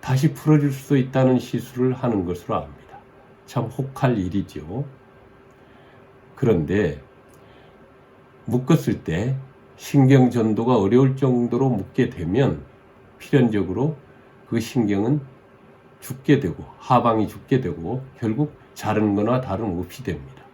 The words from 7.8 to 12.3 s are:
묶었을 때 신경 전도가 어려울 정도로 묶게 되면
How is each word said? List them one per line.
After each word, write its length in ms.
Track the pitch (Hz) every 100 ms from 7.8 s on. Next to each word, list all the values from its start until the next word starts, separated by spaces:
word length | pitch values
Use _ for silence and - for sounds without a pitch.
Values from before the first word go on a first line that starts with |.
| - - - - - - -
묶었을 580 | 120 131 165 - 104
때 320 | - 82 117 135 - - - -
신경 540 | - 143 131 135 123
전도가 460 | 117 110 107 113 110
어려울 400 | 98 120 135 135
정도로 520 | 135 123 120 117 131
묶게 400 | 113 92 - 120
되면 540 | - 80